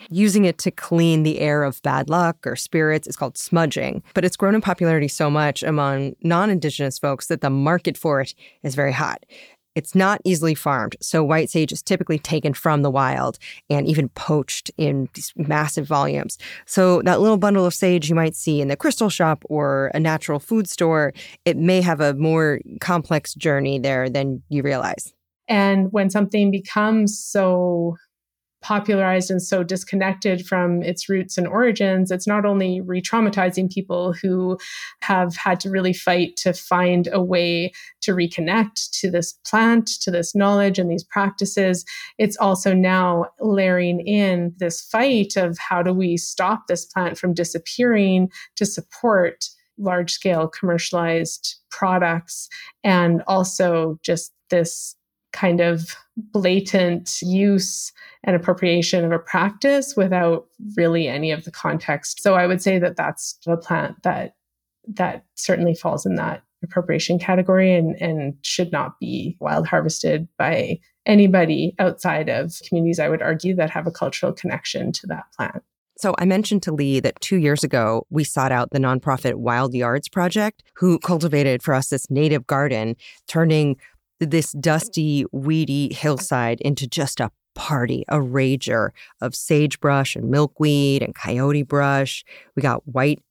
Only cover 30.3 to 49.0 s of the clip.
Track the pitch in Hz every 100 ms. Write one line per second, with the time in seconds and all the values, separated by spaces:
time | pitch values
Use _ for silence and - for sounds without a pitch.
30.3 | 180 180 180 175 175 175 175 - 190 185
31.3 | - 175 202 247 208 196 185 185 185 208
32.3 | 208 202 196 185 185 180 180 180 226 214
33.3 | 202 185 185 185 196 190 180 180 170 190
34.3 | 180 185 185 - - - - - 185 180
35.3 | 170 196 180 196 190 185 180 180 180 180
36.3 | - 185 170 - 180 180 180 170 196 180
37.3 | 180 175 170 180 - - _ - 180 170
38.3 | 175 165 220 214 - - - 185 175 170
39.3 | - - 220 226 233 220 - 196 175 170
40.3 | 202 202 202 196 190 175 170 - 208 196
41.3 | - 196 208 185 180 - - - - 208
42.3 | - 196 190 196 185 185 185 180 170 170
43.3 | - 220 196 185 180 175 175 175 208 196
44.3 | 175 175 180 175 - - 220 269 233 202
45.3 | 196 175 170 - 175 180 185 180 170 -
46.3 | - 185 220 - 175 - 185 170 170 180
47.3 | 175 170 170 - - 240 214 196 185 185
48.3 | - - - 202 - - -